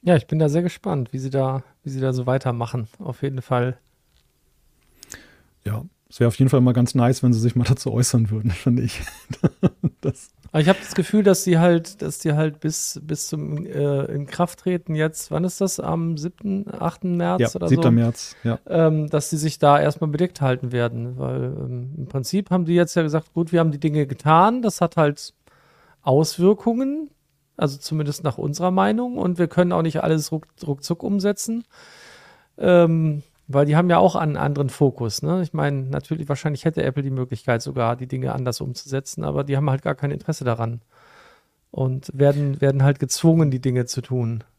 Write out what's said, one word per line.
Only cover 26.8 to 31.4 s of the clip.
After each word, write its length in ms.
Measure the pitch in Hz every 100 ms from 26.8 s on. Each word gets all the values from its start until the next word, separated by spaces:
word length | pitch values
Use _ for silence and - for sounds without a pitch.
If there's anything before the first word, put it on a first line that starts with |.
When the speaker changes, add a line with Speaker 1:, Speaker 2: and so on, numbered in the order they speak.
| 269 294 302 _ _ _ _ -
Speaker 1:
also 220 | 151 139
zumindest 460 | - 156 147 147
nach 160 | 160 -
unserer 320 | 147 147 180
Meinung, 480 | 185 196 214 247 247
und 180 | 185 175
wir 100 | 170
können 260 | - 180
auch 100 | 175
nicht 180 | 165 156
alles 300 | - 160 151
ruck-, 160 | 156 - _ 160
ruckzuck 380 | 139 - 170
umsetzen, 640 | - 196 196 202